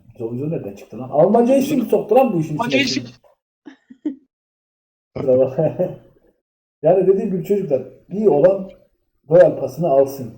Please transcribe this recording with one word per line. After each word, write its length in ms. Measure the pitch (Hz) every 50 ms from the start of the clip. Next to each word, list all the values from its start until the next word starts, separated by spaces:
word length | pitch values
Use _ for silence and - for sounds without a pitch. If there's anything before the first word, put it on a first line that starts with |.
| _ _ -
Zobizo 320 | - 117 113 120 123 143 156
nereden 260 | 170 135 - 98 101
çıktı 240 | - - - - 107
lan? 100 | 123 123
Almanca 460 | 135 147 165 196 214 233 240 240 269
isim 240 | 277 269 294 302 254
mi 60 | 220
soktu 300 | - 226 202 - - 214
lan 180 | 254 269 233 185
bu 60 | 165
işin 180 | 151 - 156 147 233
içine 160 | 240 - 262 285
şimdi? 260 | - - - - 120 - _ _ _ _ _ _ _ _ _ - - - _ _ - - _ - 311 269 - _ _ _ _ _ _ _ _ _ _ _ _ _ _ _ _ _ _ -
Kusura 240 | 127 131 131 127 127
bakma. 380 | 131 131 - - 160 147 -
<laughs> 220 | - 180 - - - _ _ _ _ _ _ _ _ _ _ _ _ _ _ _ _
Yani 260 | - 156 185 196 185
dediğim 240 | 185 196 196 226 196
gibi 120 | 180 180 156
çocuklar, 380 | - 202 202 180 151 139 - - - - _ _ -
iyi 180 | 175 202 220 190
olan 400 | 147 147 175 185 196 190 190 - - _ _ _ _ _ _ _ _ _ _ 131
Royal 300 | 156 180 175 151 - -
Pass'ını 300 | 139 127 - 156 170 165
alsın. 440 | 135 139 139 139 - - 123 120 -